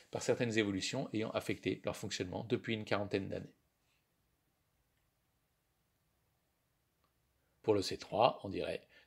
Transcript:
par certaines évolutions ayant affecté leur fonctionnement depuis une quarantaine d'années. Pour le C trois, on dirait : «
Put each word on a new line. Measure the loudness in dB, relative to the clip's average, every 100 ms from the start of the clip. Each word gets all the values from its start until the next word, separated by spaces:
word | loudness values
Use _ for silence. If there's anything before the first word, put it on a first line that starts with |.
| -10
par | -4
certaines | 0 2 4 4
évolutions | 4 2 0 -2 -2
ayant | -2 0
affecté | -2 -2 -2 -2 -2
leur | -2 -4
fonctionnement | -6 -4 -4 -4 -2
depuis | -2 0
une | -4 0
quarantaine | 0 2 -2 -2
d'années. | -6 -8 -16 _ _ _ _ _ _ _ _ _ _ _ _ _ _ _ _ _ _ _ _ _ _ _ _ _ _ _ _ _ _ _ _ _ _ _ _ _ _ _ _
Pour | 2
le | 2
C | 2 -6
trois, | -4 4 4 4
on | -4
dirait : « | -4 -4 -6 -10 -20